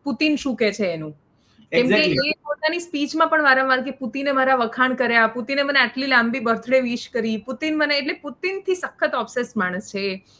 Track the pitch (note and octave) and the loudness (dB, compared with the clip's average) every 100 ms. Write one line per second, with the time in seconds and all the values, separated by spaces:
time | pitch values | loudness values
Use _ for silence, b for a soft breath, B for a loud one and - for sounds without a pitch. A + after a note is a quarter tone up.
0 | C#4+ A3+ D#4 D4 C4+ A3+ G#3+ G#3+ F#3+ D#3+ | -6 0 0 0 -2 0 0 0 -2 -2
1 | D#3 D3+ _ _ _ _ - - B3+ - | -8 -12 _ _ _ _ -2 2 4 4
2 | D#4 - C#4+ D4+ D4+ D4 D#4 F4 - C#4+ | 4 2 0 -4 -6 -4 -2 -2 -4 -4
3 | C#4+ D#4+ D#4+ D#4+ C#4+ C4 C4 B3+ B3+ - | -2 0 2 4 4 4 2 0 -2 -6
4 | B3+ C4+ C#4+ C4+ C4 C4 A3+ B3+ B3+ B3+ | -8 -4 -2 2 2 2 0 0 0 0
5 | A#3+ A#3 A3+ A#3+ A#3 C#4 C#4+ C#4 A#3 C4 | 2 4 2 0 -4 -2 2 2 2 0
6 | C4+ B3 A#3 B3+ A#3 G#3+ A#3+ C4 B3 A#3+ | 2 2 2 0 0 -2 2 2 2 -4
7 | - A#3 A3+ A3 A#3 - D#4 D#4 D4 C#4+ | -6 -4 -2 -4 -6 -4 -2 0 0 0
8 | C#4+ E4+ C#4+ - F#4 G4 F#4+ F4+ C4 - | -2 -6 -10 -6 -6 -4 -2 -2 -4 -4
9 | D4+ C4+ A3 B3 A#3+ A3 F3+ F3+ - G3 | -2 -2 -4 -4 -4 -2 -2 -4 -6 -6
10 | G3 F#3+ b | -4 -6 b